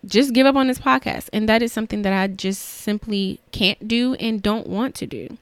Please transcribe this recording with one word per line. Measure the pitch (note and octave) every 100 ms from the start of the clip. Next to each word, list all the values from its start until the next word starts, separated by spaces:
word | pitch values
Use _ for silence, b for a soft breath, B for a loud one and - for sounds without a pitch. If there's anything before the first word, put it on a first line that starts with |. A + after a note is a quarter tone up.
just | - G3+ C#4
give | A#3+ C4+
up |
on | C#4 C4
this | B3+
podcast. | C4+ C4 - - -
And | G#3+ A3
that | A3+
is | A#3
something | A3 A3 G#3
that | G3
I | F#3+ G3
just | F#3+ F#3+ G3
simply | - - - G#3 - G3+ F#3+ - _
can't | - F#3+ - G#3+
do | A#3 B3
and | C4 A3+ A3
don't | G#3 A3 -
want | F#3+ B3+
to | - -
do. | A2+ - A#3